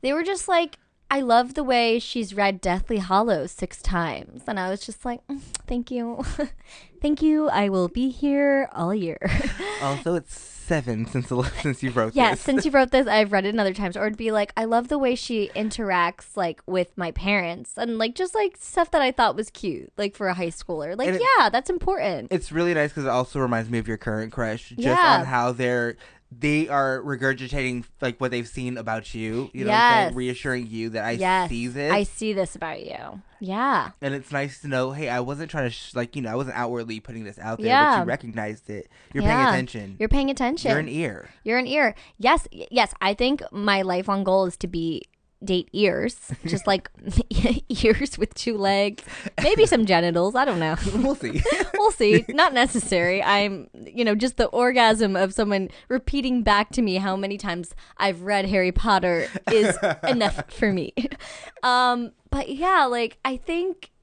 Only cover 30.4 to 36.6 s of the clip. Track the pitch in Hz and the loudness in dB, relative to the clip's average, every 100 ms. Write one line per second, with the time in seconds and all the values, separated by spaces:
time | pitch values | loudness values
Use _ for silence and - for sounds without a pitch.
30.4 | 139 127 117 113 113 110 107 120 185 185 | -4 -4 -4 -6 -6 -4 -4 -2 0 2
31.4 | 180 120 123 131 143 202 202 - 220 196 | 0 -4 -6 -4 0 0 0 -4 -4 -2
32.4 | 175 - 165 - - - - 190 - _ | -4 -6 -10 -10 -12 -14 -14 -16 -20 _
33.4 | 185 196 269 214 127 - 139 139 131 147 | -8 -2 0 0 -2 -6 -6 -6 -4 -4
34.4 | 143 131 147 131 131 139 147 123 123 143 | -4 -8 -4 -2 -2 -4 -4 -4 -4 -6
35.4 | 160 160 127 113 - 123 120 147 117 117 | -6 -4 -4 -4 -8 -6 -6 -6 -4 -4
36.4 | 135 - | -4 -4